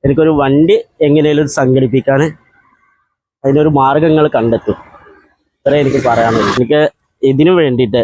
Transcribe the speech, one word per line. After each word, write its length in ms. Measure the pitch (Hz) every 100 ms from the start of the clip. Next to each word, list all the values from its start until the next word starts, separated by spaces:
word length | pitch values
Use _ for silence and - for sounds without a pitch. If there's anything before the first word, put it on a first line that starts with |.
എനിക്കൊരു 280 | 139 143 160 151
വണ്ടി 340 | 139 139 165 220 - _ 151
എങ്ങനെയും 420 | 151 151 147 147 -
സംഘടിപ്പിക്കാൻ 600 | 131 131 127 127 - 135 156 156 _ _ _ _ _ _ _ _ _ _
അതിനൊരു 260 | 135 139 156 143
മാർഗ്ഗങ്ങൾ 480 | 135 143 160 156 151 123
കണ്ടെത്തും. 420 | 113 113 - 95 - - - - _ _ _ _
ഇത്രേ 180 | 139 147
എനിക്ക് 180 | 135 131 120
പറയാനുള്ളൂ. 440 | 117 113 110 104 120
എനിക്ക് 240 | 123 151 151 _ _ _ 135
ഇതിനു 220 | 139 160 185
വേണ്ടിയിട്ട് 400 | 147 123 120 120